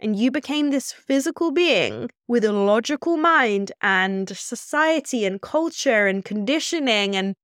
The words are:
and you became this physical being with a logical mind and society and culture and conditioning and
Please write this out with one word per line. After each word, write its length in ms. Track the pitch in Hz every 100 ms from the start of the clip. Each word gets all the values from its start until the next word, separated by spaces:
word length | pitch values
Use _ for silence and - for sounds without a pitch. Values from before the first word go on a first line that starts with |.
and 160 | 214 202
you 140 | 254
became 400 | 294 - 302 294
this 220 | 269 -
physical 580 | - - 269 294 - 339
being 600 | 285 339 208 117 107 233 _ -
with 160 | 240
a 80 | 214
logical 640 | 208 202 220 226 294 330 330
mind 560 | 330 311 233 202 196 -
and 480 | 202 190 190 190 190 190
society 880 | - 240 - 302 311 320 - 240
and 160 | 196 196
culture 680 | - 302 330 - 269 220 202
and 180 | 196
conditioning 920 | - 208 202 311 - 339 262 214 196 196
and 180 | 190 190